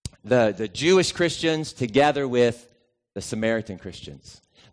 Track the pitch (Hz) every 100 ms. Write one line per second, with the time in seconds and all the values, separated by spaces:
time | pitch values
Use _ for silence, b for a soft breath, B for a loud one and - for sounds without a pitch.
0 | - _ 104 123 110 92 107 92 156 185
1 | 170 - 170 - 165 156 151 - 120 131
2 | 147 143 135 120 120 117 - _ _ _
3 | _ 98 - 110 113 113 104 90 92 -
4 | - 69 - - _ b b